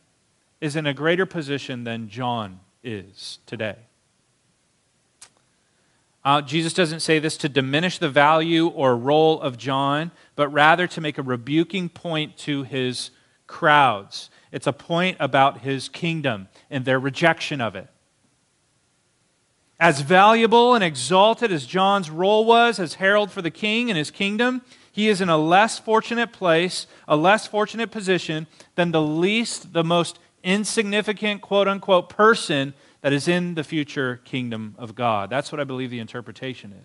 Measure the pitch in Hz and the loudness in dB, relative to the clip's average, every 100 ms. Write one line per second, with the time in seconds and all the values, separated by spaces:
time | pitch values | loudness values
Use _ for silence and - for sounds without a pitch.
0 | _ _ _ _ _ - 156 156 147 135 | _ _ _ _ _ -8 -6 -2 -4 -2
1 | 156 175 180 170 139 139 - 123 117 113 | 0 0 -2 -4 -6 -6 -8 -10 -8 -8
2 | 107 113 123 120 101 92 _ _ 127 104 | -10 -8 -4 -4 -6 -12 _ _ -12 -10
3 | 90 - - - - 113 107 110 113 _ | -12 -18 -18 -18 -14 -8 -8 -10 _ _
4 | _ _ _ _ _ _ _ _ _ _ | _ _ _ _ _ _ _ _ _ _
5 | _ _ - _ _ _ _ _ _ _ | _ _ -20 _ _ _ _ _ _ _
6 | _ _ 139 147 139 160 165 185 160 160 | _ _ 0 0 0 -2 -2 -2 -2 -2
7 | - 156 156 - 151 135 131 147 180 - | 0 0 0 -4 -4 -2 0 0 -2 -4
8 | 156 143 147 160 165 165 170 170 131 120 | 0 4 6 4 2 0 0 2 2 2
9 | 127 151 160 156 151 120 127 135 139 147 | 2 4 4 2 -4 -6 -4 0 0 -2
10 | 170 - _ - 147 147 156 175 175 170 | -4 -12 _ -2 0 4 6 6 2 -4
11 | 151 147 131 123 117 156 170 190 175 - | -6 -6 -4 -4 -2 0 0 -4 -6 -8
12 | 175 156 151 - - 143 120 135 127 120 | -6 -4 -4 -8 -6 -6 -4 -4 -4 -6
13 | - _ _ _ - - 160 147 131 101 | -10 _ _ _ -18 0 4 6 6 2
14 | 101 - - _ _ 135 143 - - 170 | -6 -18 -18 _ _ -8 -6 -6 -4 -2
15 | 185 170 139 135 135 - 131 135 - - | -2 -2 0 4 4 2 -6 -6 -8 -6
16 | 170 160 139 104 95 _ - 139 127 131 | -6 -2 -4 -4 -8 _ -10 -6 0 0
17 | 135 127 165 160 - 143 110 92 - _ | -2 0 0 0 -4 -6 -6 -8 -16 _
18 | _ _ _ _ _ _ _ _ _ _ | _ _ _ _ _ _ _ _ _ _
19 | _ _ _ _ _ _ _ - 165 147 | _ _ _ _ _ _ _ 2 2 2
20 | 139 185 208 226 226 233 240 240 175 131 | 4 6 6 6 4 6 6 4 2 -2
21 | 123 185 214 226 233 160 123 185 190 202 | 0 4 4 2 -2 -2 -2 0 2 0
22 | 156 156 190 214 226 233 233 208 160 - | -2 -2 2 2 4 4 4 0 -6 -2
23 | 190 208 202 196 165 - 214 220 240 165 | 2 2 0 -4 -8 -4 -4 -2 -2 -2
24 | 147 - 196 214 247 254 - - _ - | -4 -4 -4 0 -2 -2 -10 -20 _ -2
25 | 214 185 185 156 160 185 226 - - 220 | 0 2 2 2 4 4 4 -2 0 0
26 | - 233 233 - 180 160 180 - - - | 0 -4 -4 -2 2 2 0 -6 -12 -10
27 | - 151 175 208 - 208 208 214 220 226 | -2 2 4 2 0 -4 -4 -4 -8 -6
28 | 185 180 - 156 160 _ - - 175 160 | -2 -2 -2 -8 -10 _ -10 -2 0 2
29 | 151 156 185 226 226 - - 165 165 175 | 0 0 0 0 -2 -8 -6 -2 0 2
30 | 160 - _ _ 185 202 196 226 202 208 | 0 -6 _ _ -2 -2 -2 -2 -2 -2
31 | 208 196 214 202 - 202 196 196 202 180 | -2 -4 -4 -6 -2 0 2 0 2 0
32 | 180 - 220 233 - 143 139 - _ _ | 0 2 4 4 0 -4 -4 -8 _ _
33 | 143 139 170 180 175 160 139 160 143 147 | -2 0 0 0 -2 -6 -6 -6 -6 -4
34 | 127 120 - 135 123 110 110 107 113 107 | -4 -6 -8 -8 -6 -8 -10 -14 -14 -4
35 | 120 107 98 127 - 151 139 127 127 123 | -2 -2 -2 -6 -6 -8 -8 -8 -8 -10
36 | 110 123 113 104 131 117 104 95 | -12 -14 -14 -14 -14 -14 -18 -20